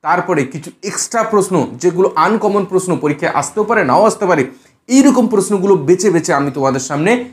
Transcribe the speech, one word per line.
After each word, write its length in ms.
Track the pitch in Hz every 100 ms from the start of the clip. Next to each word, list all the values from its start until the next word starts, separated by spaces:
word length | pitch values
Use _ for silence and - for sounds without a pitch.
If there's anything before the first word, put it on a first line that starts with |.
| 156
তারপরে 340 | 175 175 160 127
কিছু 160 | 156 - - 202
এক্সট্রা 340 | - - 233 226
প্রশ্ন, 220 | 208 185 180 123 123
যেগুলো 260 | 175 170 190 156
আনকমন 380 | 170 220 214 202 190
প্রশ্ন, 180 | 185 185 160
পরীক্ষায় 300 | 151 143 170 -
আসতেও 240 | - 214 202
পারে, 120 | 220 151
নাও 120 | 147 208
আসতে 140 | - 190
পারে, 120 | 160 127 - _ _ -
এইরকম 360 | 262 269 254 220
প্রশ্নগুলো 420 | 214 - 202 196 190 143
বেছে 200 | 185 208
বেছে 160 | 170 165 147
আমি 120 | 143 139
তোমাদের 260 | 135 127 -
সামনে 220 | 147 175 247 -